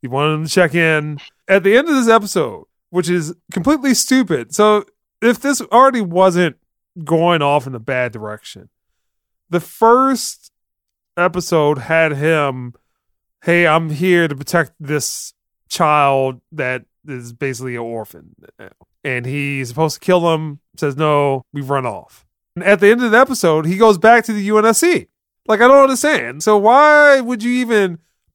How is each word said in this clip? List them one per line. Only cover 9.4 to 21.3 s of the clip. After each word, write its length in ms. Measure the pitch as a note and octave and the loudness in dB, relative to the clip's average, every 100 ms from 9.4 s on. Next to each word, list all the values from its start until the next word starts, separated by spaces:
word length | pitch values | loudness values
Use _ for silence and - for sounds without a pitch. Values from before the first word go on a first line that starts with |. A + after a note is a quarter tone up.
| _ | _
the 100 | E3+ | -6
first 920 | E3 - A3+ B3 C4+ C4 - - _ _ _ _ _ _ _ - | -6 0 4 4 2 -2 -6 -14 _ _ _ _ _ _ _ -4
episode 600 | F3 E3+ E3+ E3 D3 C#3 | -2 -2 -2 0 0 -2
had 360 | A#2 E3 D#3+ | -2 0 0
him, 600 | C#3+ D3+ D#3+ C#3+ B2+ B2 A#2 _ _ _ _ _ _ | 0 -2 0 -2 -6 -12 -16 _ _ _ _ _ _
"Hey, 240 | - F3 E3+ | -2 0 2
I'm 240 | D#3+ E3 | 0 -2
here 360 | D3 F#3 F3 E3 | -4 0 0 0
to 80 | C#3 | -6
protect 360 | - F3 D3 _ | -4 -2 -2 _
this 560 | C#3+ D3+ - - - _ _ _ _ | -6 -6 -6 -10 -16 _ _ _ _
child 720 | - D#3+ D3+ C#3 C3+ C3 B2+ _ | -4 0 2 2 0 -4 -8 _
that 340 | D3+ B2+ B2+ _ _ D3 | -10 -8 -8 _ _ -16
is 260 | B2+ A#2+ | -16 -16
basically 420 | A#2 C#3 B2 B2+ A#2+ | -10 -8 -8 -10 -10
an 60 | |
orphan." 540 | A#2 A2+ G#2+ E2 D2+ _ - _ F#2+ _ _ _ | -10 -12 -14 -20 -20 _ -20 _ -20 _ _ _
And 240 | D3 B2 B2 | -8 -8 -8
he's 420 | C#3+ C#3+ C#3 B2+ | -8 -6 -8 -8
supposed 240 | A#2+ D#3+ - | -4 -4 -4
to 40 | |
kill 340 | - F3+ E3+ | 0 2 2
him, 260 | D#3+ D#3 D3 _ - | -2 -4 -12 _ -8
says, 220 | D3 C3+ | -6 -2
"No, 480 | D#3 D3 C#3+ | -2 0 0